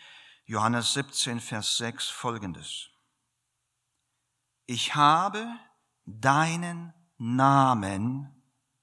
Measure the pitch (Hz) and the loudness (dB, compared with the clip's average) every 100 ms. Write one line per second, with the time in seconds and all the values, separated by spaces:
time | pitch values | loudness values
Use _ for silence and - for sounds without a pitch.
0 | - - - _ - 110 110 120 110 139 | -20 -20 -20 _ -6 0 2 2 0 -2
1 | 139 - 139 117 - 113 101 - 117 117 | -4 -4 -4 -4 -6 -6 -4 -2 -4 -6
2 | - - 123 113 98 80 78 - - _ | -8 -6 -6 -6 -8 -10 -12 -14 -14 _
3 | _ _ _ _ _ _ _ _ _ _ | _ _ _ _ _ _ _ _ _ _
4 | _ _ _ _ _ _ - 120 - 151 | _ _ _ _ _ _ -8 -4 -2 4
5 | 147 160 190 208 226 233 - _ _ _ | 4 6 2 -4 -8 -12 -18 _ _ _
6 | - 110 131 143 160 165 175 170 170 - | -18 -2 2 4 2 -2 -6 -10 -14 -18
7 | _ _ 117 127 135 139 135 120 98 98 | _ _ -2 4 6 8 6 4 0 -2
8 | 113 135 139 - _ _ _ _ | -2 -4 -8 -16 _ _ _ _